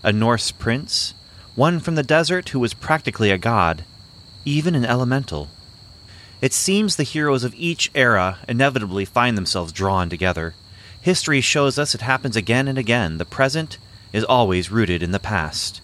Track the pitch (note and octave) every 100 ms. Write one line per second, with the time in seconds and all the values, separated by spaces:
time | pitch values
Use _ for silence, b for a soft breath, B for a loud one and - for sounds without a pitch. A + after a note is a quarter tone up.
0 | - G#2+ A2+ A#2 - - A2+ B2 - -
1 | - - B B B - D3+ E3+ E3+ D#3+
2 | C3+ D#3 D#3+ F3+ - C3+ A#2 - - D#3
3 | C#3 - G#2 F#2+ A2+ A2+ E2+ D#2+ - -
4 | - - - - C#3+ D3 D#3+ D#3 A#2+ B2
5 | B2 C3 B2+ D2+ D2+ - - - - -
6 | - B B B C3+ - - G3+ G#3+ -
7 | C#3+ D#3 D3 C3 B2 A2+ E3+ E3+ - D3
8 | B2 G#2 F#2 F#2+ - A#2+ C#3 B2+ G#2 F#2+
9 | G2 A#2+ B2 G#2+ F2+ F#2+ E2+ D#2+ F#2+ F#2+
10 | F2 E2+ F2+ E2+ E2 - B B B B
11 | F3 F3+ - C#3 A#2+ D3+ C#3+ C#3 D3 G#2
12 | A2+ C3 C#3 A2+ G#2 A#2+ C3+ C3+ A2+ A#2+
13 | F2+ D#2+ E2+ - C3+ D3+ D#3+ - B B
14 | B G#2 A2+ B2 G#2+ F2+ F2 A2 G2+ F2
15 | E2+ G2 - G#2 D#2 - - -